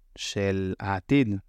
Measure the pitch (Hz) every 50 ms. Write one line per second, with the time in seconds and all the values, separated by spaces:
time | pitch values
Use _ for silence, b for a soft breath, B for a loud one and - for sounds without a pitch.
0 | _ _ _ - - - - 104 98 98 98 95 95 92 92 - 107 98 98 92
1 | - - 139 143 135 110 101 95 -